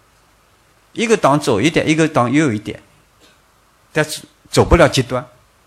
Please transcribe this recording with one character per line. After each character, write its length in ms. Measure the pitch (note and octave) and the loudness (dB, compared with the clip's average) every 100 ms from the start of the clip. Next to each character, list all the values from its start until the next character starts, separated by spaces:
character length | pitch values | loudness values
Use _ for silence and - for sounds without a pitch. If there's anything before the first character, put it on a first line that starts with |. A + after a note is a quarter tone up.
| _ _ _ _ _ _ _ _ _ | _ _ _ _ _ _ _ _ _
一 120 | - A3+ | -6 -2
个 100 | G#3 | 0
党 240 | C#3+ D3 | 2 0
左 220 | D3 G#2 | 0 0
一 80 | C#3 | 0
点， 180 | - - | 0 -2
一 80 | D#3 | 0
个 120 | D#3 | 0
党 220 | C#3 A#2+ | 0 0
右 220 | C#3+ D#3 | 0 0
一 80 | G#2+ | -2
点， 220 | - - _ _ _ _ _ _ _ _ _ _ _ | -8 -16 _ _ _ _ _ _ _ _ _ _ _
但 100 | D#3+ | -4
是 200 | D3 - - _ _ | -4 -6 -16 _ _
走 160 | - G#2 | 0 2
不 100 | E3+ | 4
了 140 | D#3 | 4
极 120 | - | 2
端， 240 | A#2 B2+ B2 _ _ _ | -2 -6 -10 _ _ _